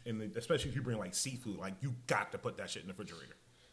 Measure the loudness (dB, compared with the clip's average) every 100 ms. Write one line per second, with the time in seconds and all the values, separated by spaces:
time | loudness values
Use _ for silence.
0 | -2 -2 0 -2 4 4 4 2 2 2
1 | 2 2 0 0 -4 -2 -2 -2 -2 -2
2 | 2 4 4 0 -2 -2 -4 -4 -6 -6
3 | -6 -8 -12 -16 -20 -20 -20